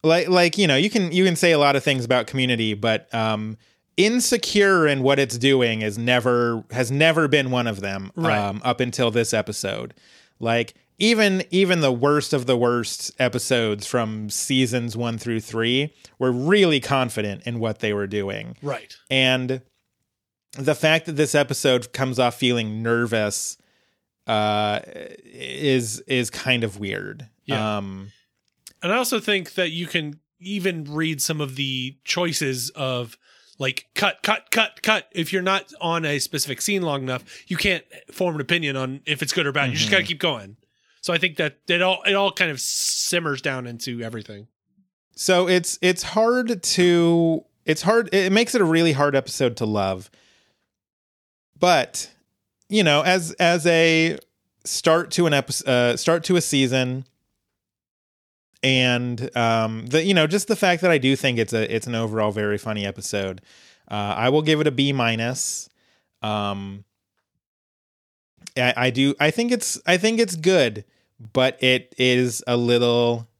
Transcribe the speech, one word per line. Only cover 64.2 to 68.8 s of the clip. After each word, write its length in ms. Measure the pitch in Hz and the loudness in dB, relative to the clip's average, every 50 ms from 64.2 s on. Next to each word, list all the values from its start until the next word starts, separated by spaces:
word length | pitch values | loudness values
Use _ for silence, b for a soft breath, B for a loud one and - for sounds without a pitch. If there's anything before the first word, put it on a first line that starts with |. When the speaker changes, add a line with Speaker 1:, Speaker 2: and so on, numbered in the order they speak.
| 113 127 | 2 2
Speaker 1:
will 140 | 139 156 | 2 2
give 180 | 156 151 156 151 | 4 4 2 2
it 60 | 151 | 2
a 40 | 151 | 0
B 220 | 127 120 139 139 | 2 2 0 0
minus. 760 | 139 135 120 117 113 113 113 120 127 - - - - - - - _ _ _ _ _ _ _ _ _ _ | 2 2 0 0 0 0 -2 -4 -4 -4 -6 -6 -6 -10 -12 -16 _ _ _ _ _ _ _ _ _ _
Um, 600 | - 107 107 104 104 101 101 98 98 98 98 104 101 _ _ _ _ _ _ _ _ _ _ _ _ _ _ _ _ _ _ _ _ _ _ _ _ _ _ _ _ _ _ _ - - _ | -6 -4 -4 -4 -4 -4 -6 -8 -10 -12 -14 -16 -18 _ _ _ _ _ _ _ _ _ _ _ _ _ _ _ _ _ _ _ _ _ _ _ _ _ _ _ _ _ _ _ -20 -10 _
I, 180 | 127 123 127 123 | 0 0 0 0
I 140 | 120 | 2